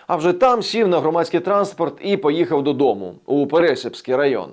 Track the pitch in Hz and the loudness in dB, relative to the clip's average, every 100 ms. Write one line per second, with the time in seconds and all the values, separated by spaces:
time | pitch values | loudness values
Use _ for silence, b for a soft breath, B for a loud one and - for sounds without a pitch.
0 | B 170 165 180 254 240 - 226 208 170 | B -2 0 2 2 2 -2 0 2 2
1 | 156 165 165 170 185 202 196 - 160 - | 0 0 0 -2 0 0 0 -2 -6 -4
2 | 196 196 156 160 165 156 139 127 139 101 | -2 0 0 0 0 0 0 2 2 0
3 | 92 - - 143 143 156 170 127 117 - | -6 -12 -4 -2 2 2 2 0 -4 -10
4 | - 127 143 113 78 | -4 0 0 0 -6